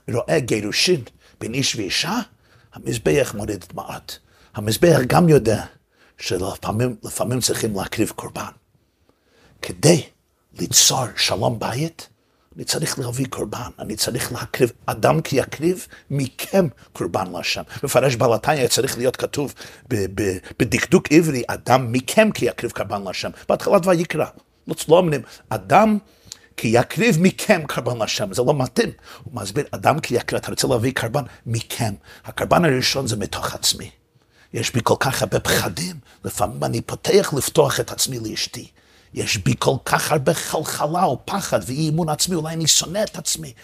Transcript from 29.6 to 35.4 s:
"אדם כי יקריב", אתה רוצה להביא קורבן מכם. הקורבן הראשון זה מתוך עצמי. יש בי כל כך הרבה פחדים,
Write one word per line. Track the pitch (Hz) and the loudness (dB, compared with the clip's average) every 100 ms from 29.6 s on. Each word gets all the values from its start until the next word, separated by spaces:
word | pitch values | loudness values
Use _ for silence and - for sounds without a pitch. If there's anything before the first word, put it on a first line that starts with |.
| 135 | -6
"אדם | 95 113 151 | 0 2 2
כי | - 113 | 0 -2
יקריב", | - 117 | -2 -6
אתה | - | -4
רוצה | - 135 | -2 0
להביא | 123 127 127 | 2 0 -2
קורבן | 117 143 123 - - | -2 -4 -6 -12 -6
מכם. | 113 - - 113 98 - - - | -6 -6 -4 -4 -4 -14 -20 -14
הקורבן | - 101 160 165 | -6 2 4 4
הראשון | 131 - 135 127 | 2 0 -2 -2
זה | 110 | -4
מתוך | - - - | -4 -6 -8
עצמי. | - - - 104 _ _ _ _ _ _ 117 | -4 -4 -4 -8 _ _ _ _ _ _ -6
יש | 113 | -2
בי | 117 | -2
כל | - 110 | 2 2
כך | 131 - | 0 -2
הרבה | 101 | -2
פחדים, | 123 | -2